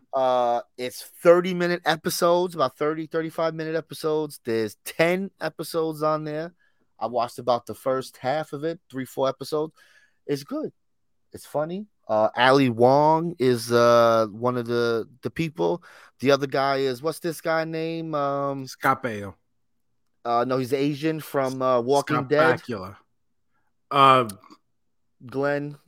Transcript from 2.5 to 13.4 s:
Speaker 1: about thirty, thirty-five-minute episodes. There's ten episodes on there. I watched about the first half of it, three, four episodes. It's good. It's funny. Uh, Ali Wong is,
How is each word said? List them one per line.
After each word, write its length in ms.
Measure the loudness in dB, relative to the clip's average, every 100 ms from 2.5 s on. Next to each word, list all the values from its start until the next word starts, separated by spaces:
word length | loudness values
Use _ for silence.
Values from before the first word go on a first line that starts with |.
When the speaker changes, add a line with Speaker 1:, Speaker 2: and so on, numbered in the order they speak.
| -2
Speaker 1:
about 220 | -2 -2
thirty, 280 | -4 -4 -6
thirty-five-minute 680 | -4 -4 -2 -4 -4 -6 -6
episodes. 640 | -8 -8 -4 -2 -4 -8 -4
There's 320 | -2 -4 -8 -8
ten 440 | 0 0 0 -4 -8
episodes 640 | -10 -8 -8 -4 -4 -2
on 200 | -2 -2
there. 300 | -6 -8 -10 -14 _ _ _ -10
I 100 | -6
watched 300 | -4 -4 -4
about 280 | -2 -2 -4
the 100 | -8
first 400 | -4 -4 -4 -8
half 380 | -4 -4 -6
of 100 | -8
it, 160 | -8 -10 _
three, 140 | -12
four 240 | -10 -2 -2
episodes. 460 | -2 -6 -4 -6 -10 _ _ _ _ -6
It's 180 | -6
good. 280 | -6 -10 -10 -12 _ _ _ _ _
It's 120 | -20 -10
funny. 400 | -6 -6 -8 -12 _ -4
Uh, 220 | 0 2 4
Ali 320 | 6 6 4
Wong 680 | 4 4 6 4 4 0
is, 320 | 0